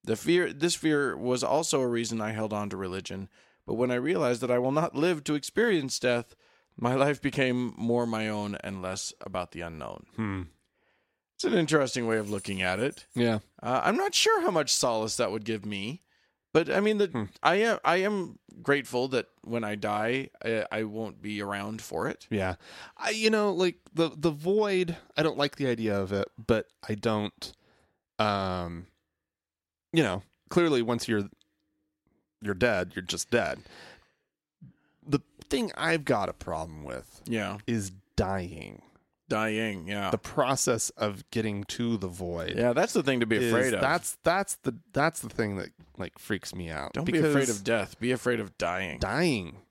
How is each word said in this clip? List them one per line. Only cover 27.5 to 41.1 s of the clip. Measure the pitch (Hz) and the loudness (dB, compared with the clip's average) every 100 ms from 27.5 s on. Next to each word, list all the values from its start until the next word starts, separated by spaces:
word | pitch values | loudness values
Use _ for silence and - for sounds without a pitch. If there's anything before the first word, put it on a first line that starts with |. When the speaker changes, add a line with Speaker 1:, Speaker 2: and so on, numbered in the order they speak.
| - _ _ _ _ _ - | -16 _ _ _ _ _ 0
Speaker 2:
um, | 107 101 95 90 87 85 90 _ _ _ _ _ _ _ _ _ _ | 2 2 0 -2 -4 -8 -12 _ _ _ _ _ _ _ _ _ _
you | 160 | 4
know, | 123 92 - _ _ | 4 2 -6 _ _
clearly | 180 170 131 | 2 4 4
once | 113 117 - | 2 0 2
you're, | 107 101 _ _ _ _ _ _ _ _ _ _ _ | 0 0 _ _ _ _ _ _ _ _ _ _ _
you're | 104 | -4
dead, | 92 123 101 90 | 2 4 4 0
you're | - | -4
just | 90 - - | -6 -6 0
dead. | 120 85 65 - - - - _ _ _ _ _ _ - _ _ _ 156 | 2 2 -4 -10 -20 -20 -20 _ _ _ _ _ _ -20 _ _ _ -2
The | 139 _ - - | -2 _ -20 -4
thing | 262 214 - | -2 -2 -2
I've | 165 165 | 0 0
got | 139 117 92 | 2 0 0
a | |
problem | - - 80 82 78 | -6 -6 -6 -6 -10
with | 71 64 - - - | -10 -10 -12 -20 -6
Speaker 1:
Yeah. | 113 98 104 - | -4 -4 -6 -2
Speaker 2:
is | 117 98 95 _ - | -2 -2 -10 _ -2
dying. | 95 95 87 80 50 52 _ _ _ _ _ | 0 -2 -4 -10 -14 -16 _ _ _ _ _
Speaker 1:
Dying, | 110 110 107 113 98 85 | 0 0 0 -2 -4 -6
yeah. | 101 98 | -4 -2
Speaker 2:
The | 113 | -2
process | - - 127 135 - 113 - | -2 0 2 2 0 0 -2
of | - 107 | -2 -2